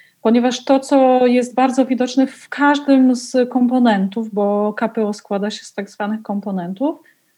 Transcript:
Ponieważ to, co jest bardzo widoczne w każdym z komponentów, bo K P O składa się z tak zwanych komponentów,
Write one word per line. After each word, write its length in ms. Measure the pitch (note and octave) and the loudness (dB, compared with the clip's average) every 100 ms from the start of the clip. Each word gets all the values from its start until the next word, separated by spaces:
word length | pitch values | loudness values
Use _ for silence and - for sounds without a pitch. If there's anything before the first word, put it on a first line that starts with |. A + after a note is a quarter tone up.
| _ _ | _ _
Ponieważ 440 | A3+ A#3 A#3+ B3 - | 0 2 2 -4 0
to, 140 | C4+ | 0
co 460 | C4+ C#4 C4 B3+ B3 | 2 2 4 4 4
jest 300 | B3 B3 B3 | 2 0 0
bardzo 300 | C4 B3 B3+ | 0 0 -2
widoczne 420 | B3 B3 C4 C4+ | 0 -2 0 0
w 220 | - - | -2 -16
każdym 640 | - C#4+ C#4+ C#4+ C4+ C4 B3 | -2 2 2 2 4 4 2
z 340 | - B3+ B3 | -2 -2 0
komponentów, 840 | C4 B3 B3+ A#3+ G3+ F#3+ G#3+ A3 | 0 0 2 2 2 0 -4 -6
bo 400 | G#3 G3+ G3+ G#3 | -2 -2 0 -2
K 160 | G#3+ A3 | -2 -6
P 180 | A3+ G#3 | -2 -4
O 60 | |
składa 360 | G#3 _ G3+ G3+ | -4 _ -6 -6
się 160 | G#3 - | -8 -14
z 80 | |
tak 160 | - G3 | -12 -12
zwanych 320 | - G#3 A3 | -8 -8 -8
komponentów, 760 | - G3+ G3+ F#3+ F3 F#3+ C#4+ E4 _ _ _ | -6 -8 -4 -6 -6 -6 -6 -6 _ _ _